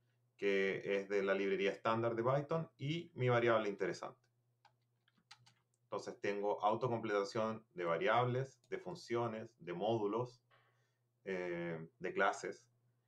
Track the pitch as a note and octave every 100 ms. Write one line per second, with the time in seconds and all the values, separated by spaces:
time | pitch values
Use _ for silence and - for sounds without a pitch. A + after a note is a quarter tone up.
0 | _ _ _ _ G2+ G2 G2 F2+ - G2
1 | G2 G2+ G2 G2 G2 F#2+ G2 - A2+ A2+
2 | A#2 A#2 A#2+ C#3+ D3 E3 D#3+ - C3+ E3
3 | E3+ - B2+ A#2+ A#2 A2 G#2 G2 F2+ E2
4 | - - _ _ _ _ _ _ _ _
5 | _ _ _ - _ _ _ _ _ G2+
6 | G2 - G#2 G2+ G#2 - G#2 A2 B2+ A#2
7 | G#2+ G#2 G2 A2+ A2 A2 - F2 E2+ E2
8 | G2 A#2 B2+ B2 C3+ - _ F2+ - -
9 | - A#2 A#2 A2 - _ E2+ F2 G#2 A#2
10 | G2+ A2+ B2+ - _ _ _ _ _ _
11 | _ _ G2 F#2 F2+ E2+ E2+ E2 D#2+ _
12 | F2+ F#2 G2 - F2+ - _ _ _ _